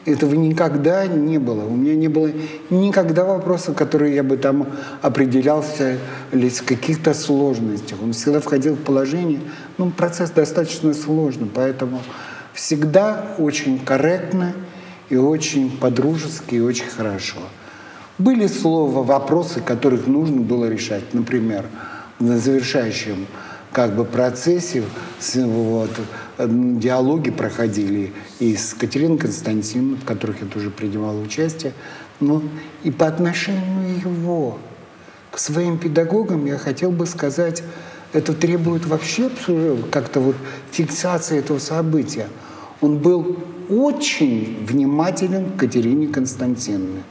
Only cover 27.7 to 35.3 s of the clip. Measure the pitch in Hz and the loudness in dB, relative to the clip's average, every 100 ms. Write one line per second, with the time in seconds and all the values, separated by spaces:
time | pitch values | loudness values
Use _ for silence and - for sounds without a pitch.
27.7 | 104 101 101 98 - - - 120 104 - | 0 0 0 -2 -8 -16 -2 0 0 -4
28.7 | - 120 139 160 160 - - - 110 104 | -2 -2 0 2 2 0 -2 -2 -2 -2
29.7 | 123 131 131 - 107 113 101 101 104 104 | 0 0 -2 -4 -4 -4 -6 -8 -6 -6
30.7 | 98 107 104 107 107 107 - 160 156 139 | -4 -4 -2 -4 -4 -6 -2 -2 -2 -8
31.7 | 127 - - - - 143 156 151 - - | -8 -16 -18 -18 -2 2 2 0 -8 -14
32.7 | - 170 123 160 160 175 170 - 190 185 | -6 -6 0 0 2 0 0 -2 -2 -2
33.7 | 190 185 180 185 175 170 170 131 107 - | -2 -2 -2 -4 -4 -2 -2 -2 -4 -14
34.7 | - - - - - - | -20 -20 -20 -20 -20 -14